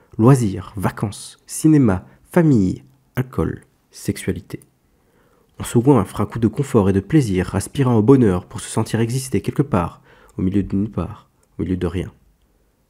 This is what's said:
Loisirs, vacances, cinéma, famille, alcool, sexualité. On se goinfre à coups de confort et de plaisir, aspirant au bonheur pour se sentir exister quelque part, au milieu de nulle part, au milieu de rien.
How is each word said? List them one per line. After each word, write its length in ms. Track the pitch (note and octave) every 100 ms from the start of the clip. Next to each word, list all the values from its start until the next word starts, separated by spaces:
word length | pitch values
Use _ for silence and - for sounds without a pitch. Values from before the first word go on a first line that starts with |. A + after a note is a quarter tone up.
| _ -
Loisirs, 560 | A2+ C3+ G#2+ F#2+ - G2
vacances, 640 | G2+ - G#2 - - - -
cinéma, 600 | - D#3 D3+ A#2+ F#2 - _ _
famille, 540 | F3+ D#3+ A#2+ F#2 - - _ _ -
alcool, 480 | B2+ - D#2+ - _ _ _
sexualité. 680 | - - - - F#2 - - _ _ _ _ _ _ _ _ _ -
On 60 |
se 140 | - B2
goinfre 440 | B2 C3 F#2 -
à 40 | G#2
coups 140 | A#2
de 80 | A2+
confort 400 | - C#3 A#2+ G2
et 60 |
de 60 | F#2+
plaisir, 540 | - D#3+ A#2 F#2 F#2
aspirant 420 | F#2 - - B2+ A#2
au 60 |
bonheur 440 | G#2+ C3+ A2 F2+ -
pour 140 | G#2+
se 100 | -
sentir 300 | - G#2+ A2
exister 420 | A2+ C3 C3 G2
quelque 200 | - -
part, 380 | C3+ G2+ E2+ - _ _ _ -
au 40 |
milieu 200 | F#2+ G2+
de 120 | F#2
nulle 160 | G2 A2
part, 380 | - F2 G#2 _ _ _ -
au 40 |
milieu 140 | F2 F#2
de 100 | F2+
rien. 240 | F2+ - - _ _ _ _ _ _ _